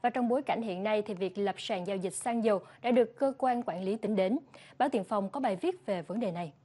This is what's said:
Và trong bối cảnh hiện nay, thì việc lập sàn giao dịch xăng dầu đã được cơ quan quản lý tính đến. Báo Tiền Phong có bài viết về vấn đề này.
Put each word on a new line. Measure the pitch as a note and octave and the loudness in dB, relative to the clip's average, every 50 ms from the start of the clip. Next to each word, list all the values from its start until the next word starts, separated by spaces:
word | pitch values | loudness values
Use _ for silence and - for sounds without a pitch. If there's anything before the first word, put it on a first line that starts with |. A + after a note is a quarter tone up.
| - | 0
Và | A#3+ | 0
trong | A#3 C4 B3 A#3 | 0 2 0 2
bối | A#3+ C#4 D4 | 2 0 0
cảnh | - - A3 A3+ | 0 -2 -2 -2
hiện | A3 F3+ F3+ G3 | -4 -4 -2 0
nay, | G#3+ G#3+ G#3+ G#3 | 0 0 0 0
thì | - G#3 | -2 -4
việc | F3 G3 F#3 F#3 G3+ | -4 -4 -4 -2 0
lập | G3+ G3+ F#3 - | -2 -2 -2 -4
sàn | - - A3+ F#3 F3+ | -4 -4 -4 -4 -2
giao | F3+ G3+ | -4 -4
dịch | F#3+ F3+ F#3+ F3 | -2 -4 -4 -6
xăng | - - B3+ A#3 A#3 G#3+ | -4 -4 -2 -2 2 2
dầu | A3+ G#3 F#3 F3+ - - - - | 4 2 2 0 -6 -20 -6 0
đã | A#3 | 4
được | B3+ B3 A#3 A3 - - | 6 6 4 4 2 0
cơ | C#4 C4+ C4 C4+ | 0 0 0 2
quan | - B3+ B3 A#3+ A#3+ | 0 2 2 0 -2
quản | - E3 F3+ F#3+ | -4 -4 -2 -2
lý | F#3+ G#3 | -2 -2
tính | A3+ - G3+ A3 | -2 0 0 2
đến. | G3 F#3 F#3 A#3 D#4+ - - - - - - - _ | 4 4 4 2 0 -2 -6 -20 -20 -20 -20 -2 _
Báo | B3 C#4+ | 0 2
Tiền | C#4 A3+ F#3 | 2 0 -2
Phong | - A3+ G3+ G3 F#3+ | 0 -2 -2 -2 -2
có | - C#4+ | -4 -2
bài | C4 A#3+ F#3+ | 0 0 0
viết | F3+ - F4 F#4 F4+ - | 0 -2 -2 -2 -2 -4
về | - G3 F3 D#3+ | -4 -4 -4 -4
vấn | - F3+ A3+ | -6 -4 -4
đề | A#3+ G3 | -2 -2
này. | E3+ E3+ F3 D#3 C#3+ _ | -4 -4 -6 -8 -10 _